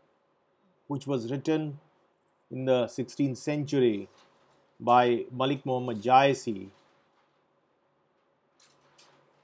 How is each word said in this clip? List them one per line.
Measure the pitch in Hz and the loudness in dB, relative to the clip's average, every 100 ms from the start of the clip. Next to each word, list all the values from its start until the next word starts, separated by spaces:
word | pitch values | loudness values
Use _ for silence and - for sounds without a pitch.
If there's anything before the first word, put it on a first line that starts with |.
| _ _ _ _ _ _ _ _ - | _ _ _ _ _ _ _ _ -10
which | 139 135 | -8 -4
was | 135 113 | -4 -2
written | 139 160 156 156 143 _ _ _ _ _ _ - | -6 0 -2 -2 -10 _ _ _ _ _ _ -14
in | 131 | -6
the | 131 127 113 | 2 2 2
sixteenth | - 120 - 139 120 | -4 -8 -2 -2 -2
century | - 147 143 139 123 101 98 _ _ _ _ _ _ - | -4 -4 -2 2 2 2 -6 _ _ _ _ _ _ -8
by | 117 123 123 117 - | 2 4 6 2 -4
Malik | 127 131 143 135 | -4 -2 -2 -4
Muhammad | 127 123 110 | -4 -4 -4
Jayasi, | 113 131 139 135 - 101 98 - _ _ _ _ _ _ _ _ _ _ _ _ _ _ _ _ _ _ _ _ _ _ - _ _ _ | 4 6 6 2 -4 -8 -10 -20 _ _ _ _ _ _ _ _ _ _ _ _ _ _ _ _ _ _ _ _ _ _ -20 _ _ _